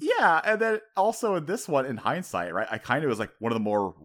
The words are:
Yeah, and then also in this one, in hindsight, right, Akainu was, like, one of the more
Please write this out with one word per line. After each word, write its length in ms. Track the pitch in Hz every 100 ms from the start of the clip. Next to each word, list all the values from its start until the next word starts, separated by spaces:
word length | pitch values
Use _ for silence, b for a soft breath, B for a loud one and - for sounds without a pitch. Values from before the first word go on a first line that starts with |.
Yeah, 400 | 302 466 214 160
and 160 | 202 214
then 180 | 226 220 - -
also 380 | 202 226 226
in 100 | 185
this 240 | 151 214 -
one, 160 | 139
in 140 | 131 110
hindsight, 560 | 110 160 185 90 87
right, 120 | 90 95
Akainu 380 | 107 - 131 151
was, 120 | 107
like, 140 | 104 -
one 140 | 120
of 40 | 113
the 40 |
more 320 | 107 104 95 -